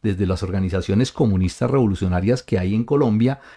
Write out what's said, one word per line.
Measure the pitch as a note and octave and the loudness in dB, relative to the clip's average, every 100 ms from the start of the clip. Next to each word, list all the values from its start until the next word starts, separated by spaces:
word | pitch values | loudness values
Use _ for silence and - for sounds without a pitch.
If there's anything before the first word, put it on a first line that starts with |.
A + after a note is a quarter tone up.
desde | G#2+ F#2+ F#2+ | -2 -2 -2
las | F#2 | -2
organizaciones | F#2 F#2+ F#2+ F#2 F2+ G2 A2+ | -2 -2 -2 -2 0 0 0
comunistas | - A#2+ F#2+ F#2 - B2 | 0 0 2 0 -2 -2
revolucionarias | C3+ A2+ F#2+ F#2+ F2+ F#2+ B2+ | 2 2 0 0 0 0 -2
que | - G2+ | -2 -2
hay | F#2 G#2+ | 0 -2
en | |
Colombia, | A#2 C#3+ C3 G#2+ A#2 C#3 - | 0 0 2 2 0 -2 -10